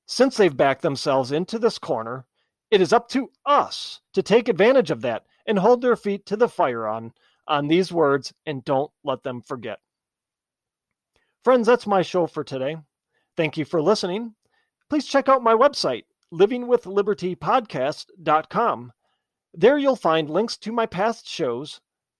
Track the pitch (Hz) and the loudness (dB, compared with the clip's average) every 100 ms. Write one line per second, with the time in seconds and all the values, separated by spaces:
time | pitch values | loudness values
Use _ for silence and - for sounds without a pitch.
0 | - - 262 - 185 131 139 131 160 135 | -6 0 0 4 2 4 0 0 -4 -4
1 | 151 135 123 147 185 226 233 - - 139 | 0 0 0 -4 -4 -2 -2 -2 -6 -6
2 | 113 131 - _ _ _ - 202 160 233 | -6 -12 -16 _ _ _ 0 2 4 2
3 | - 269 240 _ 277 285 139 - - - | 0 -4 -6 _ 0 0 0 -6 -14 -16
4 | _ 196 - 233 240 170 220 269 160 123 | _ -4 2 2 2 2 4 4 2 -2
5 | 120 110 - _ - 202 208 247 247 220 | -4 -6 -10 _ -4 2 4 4 2 -2
6 | 202 202 - 214 233 - 147 117 110 113 | -2 -6 -6 -2 0 0 -2 -2 -4 -6
7 | 113 - _ _ - 147 147 170 180 170 | -8 -18 _ _ -4 -2 2 2 2 2
8 | 147 139 - - 160 139 151 135 151 _ | 2 2 -4 -14 -10 -8 -2 -2 -2 _
9 | 143 127 135 123 - 131 110 98 _ _ | -8 -6 -8 -10 -12 -12 -10 -12 _ _
10 | _ _ _ _ _ _ _ _ _ _ | _ _ _ _ _ _ _ _ _ _
11 | _ _ _ _ 240 254 220 240 208 196 | _ _ _ _ 2 2 4 2 2 0
12 | 160 185 160 156 135 135 135 160 147 _ | 0 -2 -2 -4 -8 -6 -6 -8 -14 _
13 | _ _ _ - 160 160 139 170 160 214 | _ _ _ -2 -2 -2 -4 0 2 0
14 | 185 196 233 - _ _ _ _ - 294 | -2 -6 -8 -16 _ _ _ _ -4 -4
15 | - 277 269 269 233 226 277 - 156 117 | 0 0 4 4 4 4 4 2 -4 -4
16 | - _ _ 165 202 247 240 240 185 196 | -8 _ _ 2 2 2 0 0 0 -2
17 | 202 202 180 175 165 254 214 139 135 156 | 0 -2 -4 -4 0 0 0 -4 -4 -6
18 | - - 156 156 - 196 233 117 120 _ | -12 -6 0 0 0 -2 0 -2 -8 _
19 | _ _ _ _ _ 170 208 294 277 247 | _ _ _ _ _ 2 4 4 2 0
20 | 170 160 151 165 226 - 214 233 226 170 | 2 0 0 -2 -2 -6 -8 -4 -4 -2
21 | 220 220 - - 139 120 147 - _ _ | -2 -4 -10 -4 -4 -4 -8 -16 _ _
22 | _ | _